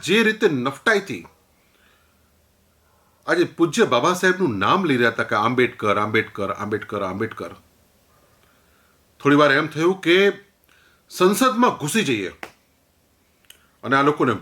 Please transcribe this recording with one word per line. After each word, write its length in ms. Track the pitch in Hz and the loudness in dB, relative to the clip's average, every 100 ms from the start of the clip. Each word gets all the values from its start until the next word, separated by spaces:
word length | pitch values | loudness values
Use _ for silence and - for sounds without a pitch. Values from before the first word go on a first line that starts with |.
જે 220 | - 208 | 0 2
રીતે 260 | 220 214 208 | 2 2 0
નફટાઈથી 800 | 139 123 135 - 208 190 101 82 _ _ _ _ _ _ _ _ _ _ _ _ _ _ _ _ _ _ _ - | 0 -4 -4 0 0 -2 -12 -14 _ _ _ _ _ _ _ _ _ _ _ _ _ _ _ _ _ _ _ -2
આજે 180 | 170 | 0
પૂજ્ય 400 | 160 - 165 143 | 0 0 0 2
બાબા 300 | 202 120 156 | 2 2 0
સાહેબનું 400 | 180 190 185 180 101 | 2 0 0 -2 0
નામ 260 | 104 175 | 2 2
લઈ 120 | 180 123 | 2 2
રહ્યા 140 | 117 | 2
હતા 140 | 113 | 0
કે 100 | 110 | -2
આંબેડકર, 640 | 110 110 127 123 - 107 101 | 0 0 0 0 0 -2 0
આંબેડકર, 520 | 104 110 104 - 95 | 0 -2 -2 -6 -8
આંબેડકર, 500 | 95 104 104 - 104 | -6 -6 -6 -6 -8
આંબેડકર, 500 | 95 95 110 - 87 95 _ _ _ _ _ _ _ _ _ _ _ _ _ _ _ _ | -6 -6 -8 -8 -14 -16 _ _ _ _ _ _ _ _ _ _ _ _ _ _ _ _
થોડી 140 | 143 | 2
વાર 180 | 143 147 | 4 4
એમ 160 | 139 156 | 2 -2
થયું 320 | 147 170 190 | -2 -2 -2
કે 160 | 160 180 202 196 - _ _ _ _ _ _ | 0 2 2 -2 -10 _ _ _ _ _ _
સંસદમાં 640 | - 185 202 262 233 240 - | 0 2 4 2 2 0 0
ઘૂસી 260 | 147 226 | -4 -4
જઈએ 260 | 147 113 90 - - _ _ _ _ _ _ _ _ _ _ - _ _ | -2 -4 -6 -12 -18 _ _ _ _ _ _ _ _ _ _ -20 _ _
અને 120 | 113 135 | -2 2
આ 60 | |
લોકોને 320 | 139 147 139 101 | 2 2 0 -2